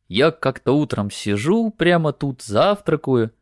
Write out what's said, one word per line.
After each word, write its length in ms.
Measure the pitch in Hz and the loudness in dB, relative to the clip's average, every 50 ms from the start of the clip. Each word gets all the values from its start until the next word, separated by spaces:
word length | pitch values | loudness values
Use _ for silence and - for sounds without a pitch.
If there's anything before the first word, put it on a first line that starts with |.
| _ - | _ -6
Я 240 | 90 110 143 160 | 0 2 2 2
как-то 400 | 156 - - 135 - - - - | 0 -2 -4 -4 -4 -2 0 0
утром 400 | 135 151 151 143 - 117 101 101 | 2 2 0 0 -2 -4 -4 -6
сижу, 580 | - - - 104 101 104 113 160 208 233 233 214 | -8 -6 -4 -2 -2 0 0 0 0 0 0 -2
прямо 420 | - - 165 175 175 170 156 151 | -4 0 2 2 2 2 2 -2
тут 300 | 139 - 143 139 127 - | -4 -4 -6 -6 -6 -8
завтракаю. 880 | - - 101 113 160 202 208 196 - - 160 143 - 135 131 120 110 110 - _ | -8 -2 0 2 2 2 0 0 -2 -2 -2 -2 0 0 0 2 0 0 -4 _